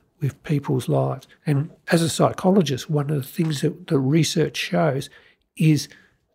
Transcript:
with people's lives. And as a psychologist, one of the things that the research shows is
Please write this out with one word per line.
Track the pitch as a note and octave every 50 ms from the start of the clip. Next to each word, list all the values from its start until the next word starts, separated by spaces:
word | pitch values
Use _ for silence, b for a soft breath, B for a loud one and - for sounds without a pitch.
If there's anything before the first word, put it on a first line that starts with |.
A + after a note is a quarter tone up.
| _ _ _ _
with | - C3 - - _
people's | - D#3+ C#3+ - - C#3+ B2+ A#2+ -
lives. | D3 C3+ C3 C3+ C3 C3 - b b b b
And | D#3+ D3 C#3 D3+ E3 - _ _ -
as | - E3
a | E3 E3
psychologist, | - - D3+ B2+ - - - F#3+ F#3+ G#3 E3 C3+ C#3 A#2 - -
one | D3 D3 C#3+ C#3
of | D#3 C#3+
the | C3 -
things | - - E3+ D#3+ D3+ C3+
that | - D3 F3 - - -
the | E3+ C#3
research | C3+ C3 D3 E3 D#3 - - E3+ D3+ C#3+ -
shows | - - - F3+ F3 E3+ D#3 B2+ C#3 C#3+ b b b b b b b b _ _ -
is | E3 D#3 D3+ C#3 - b b b b b b b b _ _